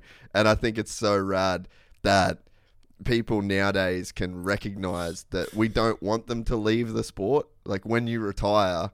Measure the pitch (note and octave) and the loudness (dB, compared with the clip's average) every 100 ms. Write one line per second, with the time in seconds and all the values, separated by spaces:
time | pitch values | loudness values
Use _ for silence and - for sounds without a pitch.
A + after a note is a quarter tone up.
0 | - - - G2 G#2+ A2 A#2+ A2 G#2 - | -8 -20 -4 2 4 4 2 -2 -6 -2
1 | G#2+ G2+ G2 F#2+ F#2+ F2+ F#2 _ _ - | 2 2 2 0 0 -2 -6 _ _ -6
2 | G#2 G2 F#2 - _ _ _ _ _ - | 2 4 4 0 _ _ _ _ _ -10
3 | G#2 A#2+ A2+ A2 G2+ G2 G2 G2 F#2 F#2 | 0 0 0 0 2 2 2 2 0 -2
4 | F2+ - F#2 F2+ F2+ G#2 G#2+ G2+ F#2 F2 | -6 -6 -6 -4 -2 -2 -4 -6 -4 -4
5 | E2+ E2 - F#2+ E2+ G#2 A2+ A2+ A2+ G#2+ | -6 -8 -6 -4 -4 0 0 2 0 0
6 | F#2+ A2+ - A#2 A2+ A#2+ G#2+ A2+ A2+ A2+ | -2 -4 -4 -6 -2 0 2 2 0 -4
7 | G#2+ - G2 D3 - _ - G2 G#2+ A#2 | -6 -4 0 0 -2 _ -6 -6 0 0
8 | A#2 A#2 G#2+ G2 G#2 G#2 F#2+ F2 F#2+ | 0 -4 -4 -2 2 4 2 0 -6